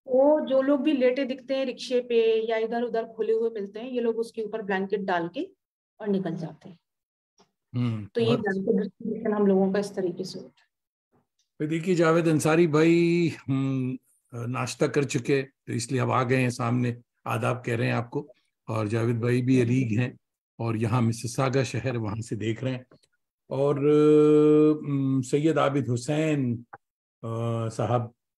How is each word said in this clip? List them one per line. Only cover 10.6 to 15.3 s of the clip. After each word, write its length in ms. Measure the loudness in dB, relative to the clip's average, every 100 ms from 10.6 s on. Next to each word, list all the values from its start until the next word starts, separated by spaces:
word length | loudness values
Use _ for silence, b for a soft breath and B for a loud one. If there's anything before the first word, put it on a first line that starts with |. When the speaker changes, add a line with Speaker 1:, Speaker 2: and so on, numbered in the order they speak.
Speaker 1:
है। 40 | _ _ _ _ _ _ _ _ _ -8
Speaker 2:
तो 80 | -6
देखिए, 280 | -4 0 2
जावेद 320 | 4 4 2
अंसारी 400 | 2 2 4 4
भाई, 640 | 4 4 6 4 4 2 -2 -4
हम्म, 500 | -2 0 -2 -4 -6 _ _ _ -10
नाश्ता 520 | -6 -4 -4 -2 0
कर 160 | 0
चुके, 380 | -2 -2 0